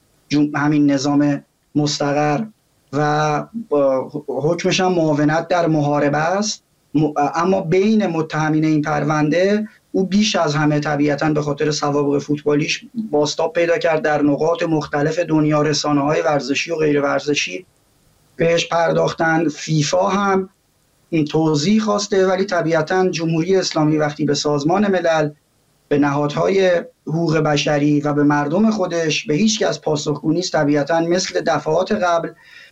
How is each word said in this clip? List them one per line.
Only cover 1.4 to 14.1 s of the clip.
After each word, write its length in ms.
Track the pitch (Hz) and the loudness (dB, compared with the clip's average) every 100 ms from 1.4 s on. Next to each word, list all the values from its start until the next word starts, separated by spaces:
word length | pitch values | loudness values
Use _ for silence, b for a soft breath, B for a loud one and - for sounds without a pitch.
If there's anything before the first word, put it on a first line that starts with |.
| - _ _ | -8 _ _
مستقر 680 | 147 147 - 143 143 151 143 220 - _ _ _ | -2 -2 -2 -2 0 0 -2 -4 -12 _ _ _
و 520 | 139 147 151 151 147 - 233 - | -2 0 0 0 -2 -6 -12 -2
با 420 | 147 139 131 - 151 - | 0 2 0 -4 -10 -8
حکمش 520 | 127 147 170 185 170 | -4 -2 -2 -2 0
هم 120 | 185 | 0
معاونت 560 | 170 156 147 151 160 165 | 2 2 2 2 0 0
در 180 | 180 165 | 0 2
محاربه 520 | 156 143 147 147 147 | 2 0 0 0 0
است. 440 | 165 190 214 - _ _ _ | 0 -2 -4 -8 _ _ _
م-، 120 | 147 151 147 143 | -2 0 0 0
اما 260 | 165 185 190 | 0 0 0
بین 460 | 165 185 208 220 190 | 0 2 4 2 0
متهمین 580 | 165 156 156 156 156 | -2 -4 -2 0 2
این 180 | 156 156 | 2 2
پرونده 880 | 151 151 147 151 151 165 196 208 214 B _ | 0 -2 0 0 2 2 2 0 -4 B _
او 140 | 185 185 | -4 0
بیش 300 | 202 214 185 | 2 2 0
از 180 | 160 | 0
همه 260 | 147 151 151 | 2 2 0
طبیعتاً 480 | 151 143 147 143 156 | 0 0 0 0 0
به 140 | 147 | 0
خاطر 280 | 147 143 151 | -2 -2 -2
سوابق 480 | 147 147 143 143 143 | -2 -2 0 0 0
فوتبالیش 640 | 143 147 147 147 165 - - 117 - | -2 -4 0 0 0 -4 -8 -10 -4
بازتاب 420 | 147 151 - 165 | -2 0 -2 -2
پیدا 260 | 170 170 165 | 0 0 0
کرد. 240 | 165 156 | 0 0
در 200 | 151 | 0